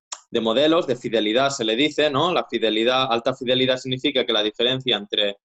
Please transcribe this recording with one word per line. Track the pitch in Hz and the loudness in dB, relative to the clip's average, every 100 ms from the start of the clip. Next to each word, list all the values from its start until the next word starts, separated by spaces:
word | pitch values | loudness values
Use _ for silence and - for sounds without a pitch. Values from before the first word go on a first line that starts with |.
| _ - _ | _ -18 _
de | 117 | -2
modelos, | 110 113 156 165 165 | 0 2 4 2 0
de | 117 | -4
fidelidad | 117 110 107 117 139 | -2 0 2 2 0
se | - | -2
le | 110 113 | -2 0
dice, | 151 - 151 | 0 0 0
¿no? | 135 170 | 2 0
La | 147 - | 0 -2
fidelidad, | 117 110 107 117 131 131 | -2 0 2 2 2 0
alta | 117 131 | 0 -2
fidelidad | 127 123 127 127 127 | -2 0 2 2 0
significa | 131 127 151 127 120 | -4 -4 -2 0 0
que | |
la | 110 | 0
diferencia | 107 - 120 131 127 107 | -2 0 -2 -2 -2 -2
entre | 101 107 101 101 | -2 -2 -2 -4